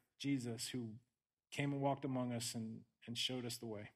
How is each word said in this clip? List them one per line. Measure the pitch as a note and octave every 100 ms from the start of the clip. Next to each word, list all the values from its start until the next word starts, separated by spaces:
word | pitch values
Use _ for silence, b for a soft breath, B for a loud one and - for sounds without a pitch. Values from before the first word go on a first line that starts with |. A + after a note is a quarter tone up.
| _ -
Jesus, | C#3 C#3 A#2+ A#2 -
who | B2+ A2+ G#2+ _ _ _ _ -
came | - C#3+
and | C#3
walked | C#3 C3+
among | C#3 B2+ B2
us | A#2+ A#2
and, | A#2+ A2 A2+ - _ -
and | A#2
showed | - B2+
us | A#2+ -
the | A#2
way. | G#2 G#2+